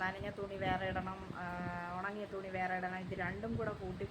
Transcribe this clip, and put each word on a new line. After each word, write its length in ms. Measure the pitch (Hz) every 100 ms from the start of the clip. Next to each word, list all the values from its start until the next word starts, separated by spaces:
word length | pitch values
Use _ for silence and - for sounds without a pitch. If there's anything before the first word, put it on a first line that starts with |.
നനഞ്ഞ 280 | 185 196 202 202
തുണി 200 | 196 196 190
വേറെ 200 | 185 190
ഇടണം, 280 | 185 185 190 190 -
ആ, 40 | 175 175 180 175 175 180
ഉണങ്ങിയ 280 | 196 208 196
തുണി 160 | 196 190 185
വേറെ 180 | 185 185
ഇടണം, 200 | 180 185 185
ഇത് 80 | 185
രണ്ടും 280 | 180 196 226 226
കൂടെ 140 | 214 208
കൂട്ടി 240 | 190 185 196